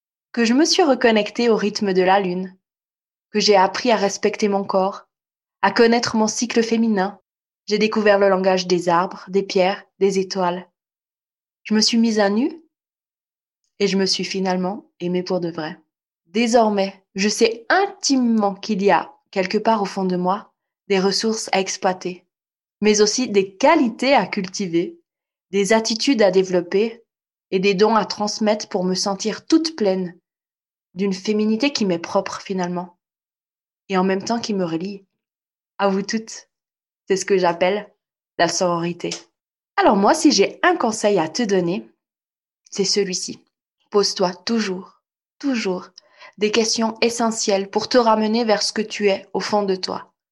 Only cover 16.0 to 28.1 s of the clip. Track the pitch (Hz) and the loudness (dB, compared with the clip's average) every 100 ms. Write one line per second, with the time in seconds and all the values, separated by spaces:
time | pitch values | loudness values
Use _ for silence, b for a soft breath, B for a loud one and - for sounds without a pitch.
16 | _ _ _ 185 233 240 214 202 196 - | _ _ _ -2 2 4 4 2 -2 -6
17 | _ 190 208 208 - - - 339 392 392 | _ -4 -2 2 0 0 0 0 0 -4
18 | - 269 240 226 202 196 - 202 196 170 | -2 0 2 2 0 -2 -6 0 2 2
19 | - - _ 196 185 214 220 220 190 196 | 0 -12 _ -4 -2 -2 0 0 -2 -4
20 | 190 180 180 208 - _ _ _ - 190 | -4 -2 -2 -4 -6 _ _ _ -2 0
21 | 190 190 226 220 - 190 190 - 196 185 | 0 0 -2 -4 -2 -2 -2 -2 -2 -2
22 | 180 180 _ _ _ _ _ _ 208 208 | -6 -12 _ _ _ _ _ _ 2 4
23 | 214 233 247 202 190 - 269 330 247 - | 2 0 -2 0 0 2 4 4 2 0
24 | 254 269 185 208 185 - 190 165 185 - | 2 2 2 -4 -6 -6 -4 -2 -2 -6
25 | _ _ _ _ _ 196 196 220 220 226 | _ _ _ _ _ -2 2 2 0 -2
26 | - 240 202 185 185 180 175 196 226 226 | 0 2 4 4 2 0 0 0 0 -4
27 | _ _ _ _ _ 190 196 185 214 220 | _ _ _ _ _ -2 0 2 4 2
28 | - | 0